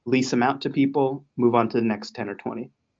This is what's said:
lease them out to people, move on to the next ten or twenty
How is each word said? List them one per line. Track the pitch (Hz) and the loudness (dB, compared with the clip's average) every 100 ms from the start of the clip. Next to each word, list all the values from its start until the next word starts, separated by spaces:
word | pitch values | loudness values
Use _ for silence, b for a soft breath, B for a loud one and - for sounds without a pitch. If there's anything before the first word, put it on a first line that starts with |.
| 120 | -2
lease | 127 127 | 0 2
them | 123 | 2
out | 123 139 | 2 0
to | 135 | -2
people, | 139 139 147 135 139 - - | 0 2 2 0 -2 -10 0
move | 120 | 2
on | 117 113 | 4 2
to | 120 | 0
the | 113 | 0
next | 104 - - | -2 -8 -10
ten | 101 | -10
or | 101 | -8
twenty | 120 113 131 _ _ | -8 -8 -12 _ _